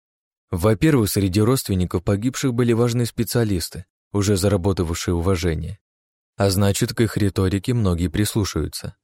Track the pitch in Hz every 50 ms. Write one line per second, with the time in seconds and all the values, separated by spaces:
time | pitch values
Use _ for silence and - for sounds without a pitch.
0 | _ _ _ _ _ _ _ _ _ - - 87 87 110 110 - 156 160 151 127
1 | 107 95 - 104 95 95 87 107 107 113 135 131 - - 98 90 90 85 - 90
2 | - - 101 98 107 135 135 - - 135 120 117 123 117 117 110 120 120 117 123
3 | 120 113 - - 113 - - 123 117 107 98 85 - - - 90 - _ _ _
4 | _ _ - 104 98 101 104 87 95 101 104 92 85 101 92 98 90 80 85 -
5 | - - 87 85 82 98 98 85 90 87 80 80 80 80 95 - _ _ _ _
6 | _ _ _ _ _ _ _ - 101 98 92 101 101 98 98 - 123 113 - -
7 | 117 104 - 101 104 98 - 104 95 90 98 98 - - 120 120 107 92 87 82
8 | 90 85 80 98 107 - - 113 98 - - 80 76 80 - - - - - _